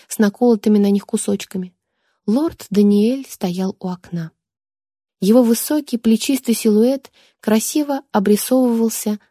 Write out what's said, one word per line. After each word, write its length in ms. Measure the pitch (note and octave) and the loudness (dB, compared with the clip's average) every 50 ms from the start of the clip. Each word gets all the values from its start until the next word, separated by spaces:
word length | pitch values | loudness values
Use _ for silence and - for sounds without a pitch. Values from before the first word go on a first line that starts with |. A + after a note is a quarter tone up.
| _ | _
с 100 | _ - | _ -2
наколотыми 600 | - G#3+ G3+ G3+ - B3 A#3+ A#3 G#3 - G#3+ G#3+ | 0 0 0 0 0 2 2 2 2 2 2 2
на 120 | G#3 G3+ G3+ | 4 4 2
них 160 | G3+ G3+ - | 0 0 -2
кусочками, 680 | - - G#3 - - G3+ G3 - - - F#3+ F#3 F3+ - _ _ _ _ _ _ _ _ _ _ | -4 -6 -6 -4 -4 -6 -6 -8 -10 -10 -10 -10 -12 -16 _ _ _ _ _ _ _ _ _ _
лорд 420 | G#3+ G#3 C4+ D#4 E4+ - - - - | -2 -2 -2 -2 -4 -6 -10 -12 -2
Даниэль 560 | F#3+ G3+ G#3 G3+ G3+ G3+ G#3 A#3 C4 C4+ C4 - | 2 2 4 4 4 2 2 0 -2 -4 -8 -12
стоял 460 | - - G#3 F3+ F3 F#3 F#3+ F#3+ F#3 _ | -10 -8 -6 -6 -4 -4 -6 -6 -6 _
у 80 | - | -10
окна. 440 | F#3 F3+ F3+ - - F3 E3+ E3 D#3+ - _ _ _ _ _ _ _ _ _ _ _ _ _ _ _ _ _ | -10 -10 -12 -12 -12 -10 -10 -10 -12 -16 _ _ _ _ _ _ _ _ _ _ _ _ _ _ _ _ _
Его 220 | F#3+ F#3+ A3 B3+ B3 | 2 4 4 4 4
высокий 540 | A3+ A#3 - - - D4+ D4+ C#4+ - B3 | 4 0 -2 -2 -2 -4 -4 -4 -4 -8
плечистый 580 | A3+ - A3+ A3+ A3 - - C#4 C4 - - A3+ | -2 0 0 0 2 0 -2 -4 -2 -2 -4 -4
силуэт 560 | - - A3 G#3 G#3+ A3+ B3+ C4+ C4+ - - _ _ _ _ _ _ | 0 0 2 2 4 2 2 0 -4 -8 -16 _ _ _ _ _ _
красиво 600 | - - G#3+ A3 - - - D4+ D4 C#4+ C#4 C4+ - _ | -2 0 0 0 0 -2 -4 -4 -4 -4 -4 -6 -6 _
обрисовывался 1080 | - G3+ F#3+ G3+ G#3 G3+ - - B3+ C4 B3+ A#3+ A#3 A3+ A3+ A3+ - - - G#3 G#3 G#3 _ _ | -4 0 2 2 2 0 0 0 0 2 2 2 0 0 0 -2 -4 -4 -6 -6 -6 -6 _ _